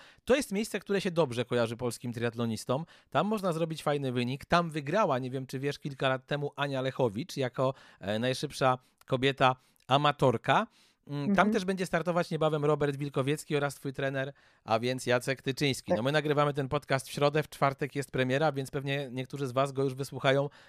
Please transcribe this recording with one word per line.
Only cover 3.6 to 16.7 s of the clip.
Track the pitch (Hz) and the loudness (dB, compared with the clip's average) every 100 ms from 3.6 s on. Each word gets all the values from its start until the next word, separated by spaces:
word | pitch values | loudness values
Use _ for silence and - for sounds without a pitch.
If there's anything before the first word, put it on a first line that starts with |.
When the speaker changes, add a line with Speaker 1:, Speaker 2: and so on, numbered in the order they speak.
| 165 156 | -4 -2
Speaker 1:
fajny | - 147 135 | -2 0 0
wynik. | 123 120 139 - | 0 -2 -4 0
Tam | 170 170 | 2 2
wygrała, | 151 139 185 190 131 | -4 -2 2 2 0
nie | 131 | -2
wiem, | 131 131 | -6 -6
czy | 135 | -6
wiesz, | 143 139 | -4 -6
kilka | 151 135 139 | -8 -2 0
lat | 131 - | 0 -2
temu | 143 143 - | -4 -4 -4
Ania | 143 135 | -2 -2
Lechowicz | 131 - 123 98 170 - | -2 0 0 0 -6 -4
jako, | 127 - 131 - - - | -4 0 -2 -2 -10 -10
e, | 95 107 | -4 0
najszybsza | 123 131 143 - 131 127 _ _ - | 0 -2 -4 0 2 2 _ _ -4
kobieta | 131 131 135 131 131 _ _ - | 0 2 4 4 2 _ _ 0
amatorka. | 135 147 139 135 113 - 156 226 _ _ _ - | 2 4 4 4 4 4 2 2 _ _ _ -10
Mm, | 143 143 | -4 2
tam | |
Speaker 2:
Mhm. | 190 202 | 4 4
Speaker 1:
też | 220 185 | 2 0
będzie | 190 180 | -2 0
startować | 170 165 175 170 | 0 0 0 0
niebawem | 156 156 151 147 | 0 0 2 2
Robert | 151 143 139 | 2 0 -2
Wilkowiecki | 143 139 131 151 - 147 | -4 -2 0 -2 -2 -2
oraz | 143 - | -2 -4
twój | 143 | -8
trener, | 131 135 139 135 - _ _ | -4 -4 -4 -6 -8 _ _
a | - 113 | 0 0
więc | 120 131 - | 2 0 2
Jacek | 123 127 131 | 2 2 -2
Tyczyński. | - 127 147 127 - | -4 0 0 0 0
Speaker 2:
Tak. | 175 | 0
Speaker 1:
No, | |
my | 123 | 2
nagrywamy | 151 151 147 147 | 2 2 2 2
ten | 143 | 0
podcast | 135 | -2